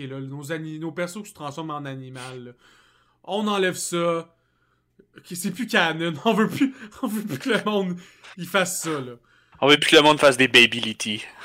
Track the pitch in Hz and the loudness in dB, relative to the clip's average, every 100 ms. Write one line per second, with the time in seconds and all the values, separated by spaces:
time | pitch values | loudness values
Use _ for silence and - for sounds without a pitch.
0 | 135 135 135 139 139 160 160 156 165 175 | -12 -10 -10 -12 -8 -8 -8 -8 -10 -6
1 | 175 214 208 - 147 139 160 147 143 135 | -8 -8 -14 -12 -12 -10 -8 -8 -10 -12
2 | 131 131 127 127 123 120 _ _ _ _ | -14 -14 -14 -14 -18 -20 _ _ _ _
3 | _ _ - 202 214 202 185 180 - 175 | _ _ -8 -4 -2 0 0 -2 -6 -2
4 | 170 170 170 _ _ _ _ _ _ _ | 0 -2 -6 _ _ _ _ _ _ _
5 | _ - - 175 196 - 226 220 165 160 | _ -20 -14 -8 -6 -6 -2 2 2 0
6 | 170 147 226 208 214 - 269 - 214 - | -4 -2 0 2 2 2 -2 -2 -18 -10
7 | 247 214 208 139 269 208 190 214 185 180 | -6 -6 -8 -8 -2 -2 0 -2 -2 -8
8 | - _ - - 170 202 180 - 165 151 | -14 _ -20 -14 -2 -2 0 -4 -6 -6
9 | 123 120 _ _ _ - 131 147 - 160 | -8 -16 _ _ _ 0 4 4 8 8
10 | 151 147 147 123 131 123 117 120 113 107 | 8 6 6 6 6 8 6 4 -6 -6
11 | 110 107 - - | -6 -6 -10 -18